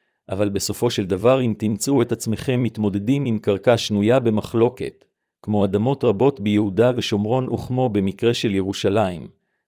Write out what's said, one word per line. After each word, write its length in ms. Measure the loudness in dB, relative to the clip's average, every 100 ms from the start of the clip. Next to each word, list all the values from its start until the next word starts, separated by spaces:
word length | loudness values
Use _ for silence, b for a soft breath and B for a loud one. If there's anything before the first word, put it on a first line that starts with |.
| _ _ -8
אבל 200 | -4 -2
בסופו 420 | -2 -6 -2 -2
של 160 | -2 -2
דבר 360 | 2 2 2
אם 120 | 2 -2
תמצאו 440 | -2 -2 0 2
את 100 | 2
עצמכם 500 | -2 -4 -4 -2 -2
מתמודדים 640 | -2 -2 -2 -2 0 0
עם 140 | 0 -2
קרקע 380 | 0 0 2 2
שנויה 440 | 2 0 4 2
במחלוקת, 840 | 2 -2 0 2 2 0 -10 -10 _ _ _ _
כמו 220 | -4 0
אדמות 400 | 0 0 0 0
רבות 360 | 0 2 2 2
ביהודה 520 | 0 0 2 2 2 2
ושומרון 520 | -2 -2 0 -2 -2
וכמו 400 | -4 -4 -2 0
במקרה 460 | 0 -2 0 0
של 200 | 0 0
ירושלים, 760 | 0 -2 -2 0 0 -2 -4 -14 _ _ _